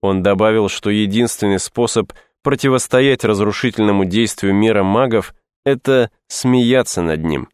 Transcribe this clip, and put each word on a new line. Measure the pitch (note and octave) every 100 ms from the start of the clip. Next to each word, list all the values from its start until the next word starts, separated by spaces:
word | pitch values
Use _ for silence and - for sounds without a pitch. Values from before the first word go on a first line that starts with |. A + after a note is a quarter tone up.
Он | G2+ F#2+
добавил, | F#2+ G2 G#2+ A2 G2+
что | - G#2
единственный | G#2 G#2 G#2+ A#2+ - G#2 F#2+
способ | - - A#2+ - G2 - _ _
противостоять | - C#3 C#3 B2+ - B2+ C#3 B2+
разрушительному | A2+ G#2 G#2 G2+ B2+ G#2+ G#2 G2
действию | F#2+ G2 A2+ - G2
мира | G2 A2 G#2
магов — | F#2+ G#2 C3 A2+ F#2+ - _ _ -
это | C#3 - C3 A#2+ _ _
смеяться | - B2+ B2+ A#2+ B2+ A#2+ -
над | E2+ D#2+
ним. | D#2+ C#2+ B1